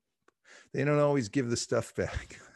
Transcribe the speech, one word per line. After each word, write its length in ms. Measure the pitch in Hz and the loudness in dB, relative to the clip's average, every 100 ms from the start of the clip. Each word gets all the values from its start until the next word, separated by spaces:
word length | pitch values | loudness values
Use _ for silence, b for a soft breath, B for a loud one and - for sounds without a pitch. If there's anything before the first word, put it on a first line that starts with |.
| _ _ _ _ b b b | _ _ _ _ b b b
They 100 | 139 | -2
don't 140 | 143 147 | 2 4
always 320 | 147 143 104 | 4 2 0
give 180 | 139 120 | 0 0
the 80 | 117 | -2
stuff 380 | - 117 - | 0 -2 -2
back. 440 | - 90 - - - - | -4 -4 -4 -10 -18 -20